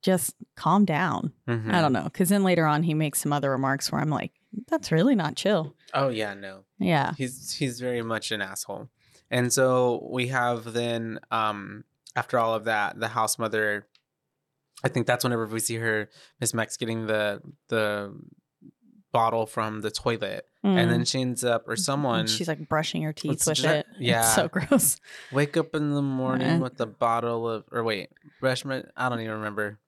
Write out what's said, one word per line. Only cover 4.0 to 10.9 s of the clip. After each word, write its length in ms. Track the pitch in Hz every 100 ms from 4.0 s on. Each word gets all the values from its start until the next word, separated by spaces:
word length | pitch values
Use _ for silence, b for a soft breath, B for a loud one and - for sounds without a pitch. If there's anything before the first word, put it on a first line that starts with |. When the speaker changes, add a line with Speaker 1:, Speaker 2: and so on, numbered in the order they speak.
Speaker 1:
I'm 80 | 151
like, 220 | 147 - _ _ - -
"That's 240 | 320 -
really 240 | 160 233 233
not 200 | 151 -
chill." 400 | 190 202 156 _ -
Speaker 2:
Oh, 160 | 139 139
yeah, 240 | 110 104
no. 320 | 101 98 95 _ _
Speaker 1:
Yeah. 360 | 185 156 135 143
Speaker 2:
He's, 360 | 131 135 -
he's 260 | - 139 120
very 220 | 123 120
much 300 | 113 110 -
an 100 | 107
asshole. 480 | 95 98 - 104 127 _ b b b
And 200 | 123 123
so 560 | 135 131 127 123 120 -
we 160 | 131 123
have 460 | 131 120 120 117
then, 460 | 117 120